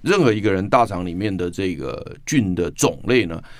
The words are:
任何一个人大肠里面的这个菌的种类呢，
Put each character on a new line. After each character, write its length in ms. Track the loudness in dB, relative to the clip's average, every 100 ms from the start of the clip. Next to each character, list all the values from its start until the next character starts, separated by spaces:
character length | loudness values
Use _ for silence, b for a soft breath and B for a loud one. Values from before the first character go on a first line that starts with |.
任 180 | 0 4
何 100 | 4
一 80 | 2
个 100 | 2
人 160 | 0 2
大 180 | 4 2
肠 200 | 0 -6
里 80 |
面 220 | -4 -4 -2
的 140 | -4
这 260 | -4 -4 -4
个 400 | -6 -8 -10 -12 -2
菌 300 | 0 2 0
的 160 | -2
种 280 | 0 0 0
类 200 | 0 2 2
呢， 120 | -4 -12 B